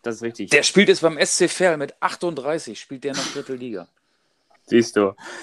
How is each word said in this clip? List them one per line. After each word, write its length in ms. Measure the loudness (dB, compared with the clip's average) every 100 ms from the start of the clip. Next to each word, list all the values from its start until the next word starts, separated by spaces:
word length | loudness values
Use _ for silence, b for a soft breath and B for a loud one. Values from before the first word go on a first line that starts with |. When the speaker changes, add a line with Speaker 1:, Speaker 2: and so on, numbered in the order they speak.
Speaker 1:
das 140 | -10 -6
ist 80 |
richtig. 260 | -8 -6 0
Speaker 2:
Der 140 | 2
spielt 260 | 4 4 6
jetzt 120 | 6
beim 160 | 2 0
S 200 | 0 2
C 100 | 0
Verl 300 | 2 2 2
mit 160 | -4 -4
achtunddreißig, 800 | -6 -4 -6 -4 -4 -6 -6 -14
spielt 240 | -14 -10
der 100 | -8
noch 200 | -6 -8
dritte 200 | -8 -10
Liga. 340 | -10 -8 -10 -12 _ _ _ _ _ _ _ 2
Speaker 1:
Siehst 300 | 2 4 2
du. 180 | 2 0 B B